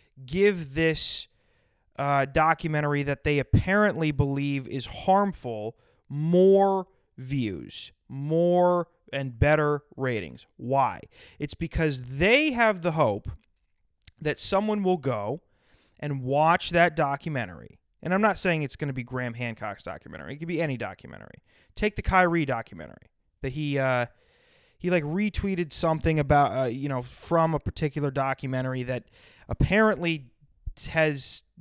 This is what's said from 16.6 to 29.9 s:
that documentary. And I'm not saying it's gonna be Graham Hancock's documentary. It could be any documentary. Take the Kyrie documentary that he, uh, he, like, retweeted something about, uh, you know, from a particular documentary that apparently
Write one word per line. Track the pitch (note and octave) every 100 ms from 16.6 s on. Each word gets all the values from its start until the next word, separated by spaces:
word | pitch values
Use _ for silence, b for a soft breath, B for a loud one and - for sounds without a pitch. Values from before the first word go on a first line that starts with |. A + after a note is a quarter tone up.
| -
that | E3+ F3 D#3
documentary. | C#3+ C#3 - B2+ G#2 E2 - - _ _
And | -
I'm | F#3
not | G#3+ F#3
saying | F#3+ D#3+
it's | C#3+ -
gonna | C#3+
be | B2+
Graham | A#2+ B2+ B2
Hancock's | A#2 A#2+ A2 G#2+ G2+
documentary. | - F2+ - D2+ C#2
It | C#3+
could | E3
be | E3+
any | E3 B2+
documentary. | G#2+ F#2+ - A1 G1+ - _ b b b
Take | G#3+ -
the |
Kyrie | - F#3+ F3+ E3+ C#3+
documentary | A#2+ A2+ F2+ D2 - _ _ _ _
that | C3+
he, | C3+ D3 C#3
uh, | C3 B2 A#2+ _ b b b b b b
he, | F3
like, | F3 D3
retweeted | E3+ G#3+ - G3+ F#3 E3+
something | - E3 D#3 E3 D#3
about, | C#3+ D3 C#3 A2+
uh, | C3
you | B2 C#3
know, | C3+
from | B2 - - E3+ D#3+
a | D#3
particular | - - D#3 C#3+ C#3+
documentary | C3+ C3+ C3+ C3+ C3 B2+ C3
that | B2 B2+ - b b b b
apparently | - - F#3+ A3